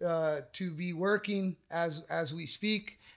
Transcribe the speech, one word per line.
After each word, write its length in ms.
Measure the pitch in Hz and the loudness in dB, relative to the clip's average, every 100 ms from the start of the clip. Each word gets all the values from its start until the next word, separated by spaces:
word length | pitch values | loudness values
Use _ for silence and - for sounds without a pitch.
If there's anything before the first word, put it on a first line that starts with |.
| 175 | 0
uh, 360 | 165 156 151 135 | 2 2 0 -4
to 180 | - 185 | -4 -4
be 220 | 156 180 | -2 -4
working 600 | 165 196 208 208 196 190 165 - | 0 2 2 2 0 0 -2 -4
as, 320 | 165 170 151 - | 0 0 -2 -4
as 240 | 165 151 | -2 -2
we 120 | 165 147 | -2 -4
speak. 540 | - 214 214 208 - - | 0 2 2 0 -16 -20